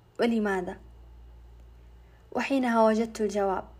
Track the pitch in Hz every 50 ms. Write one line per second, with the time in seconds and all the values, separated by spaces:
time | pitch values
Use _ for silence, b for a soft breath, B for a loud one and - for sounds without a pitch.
0 | - - _ - 220 240 233 226 208 208 196 185 180 180 - - - - - -
1 | - - - - - - - - - - - - - - - b b b b b
2 | b b b b b b - 254 233 - 277 269 254 240 233 226 220 220 220 214
3 | 233 226 - - 220 202 202 208 196 196 185 - - - - -